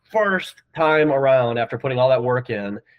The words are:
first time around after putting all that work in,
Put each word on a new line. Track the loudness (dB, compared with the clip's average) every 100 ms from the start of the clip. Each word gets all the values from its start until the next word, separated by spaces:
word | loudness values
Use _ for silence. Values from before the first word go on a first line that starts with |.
first | _ -2 -2 -2 -6 -16 _ -2
time | 2 2 2
around | 2 2 2 2 -2
after | -4 -4
putting | -4 0
all | 2
that | 2
work | 0 -2 -4
in, | -6 -6 -10 -14